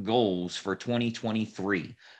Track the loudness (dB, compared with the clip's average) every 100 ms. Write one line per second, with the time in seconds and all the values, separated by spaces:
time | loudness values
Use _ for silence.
0 | 2 4 4 2 -2 -4 -4 -2 0 0
1 | 0 -2 -2 -2 -2 -2 0 0 -2 -12
2 | -20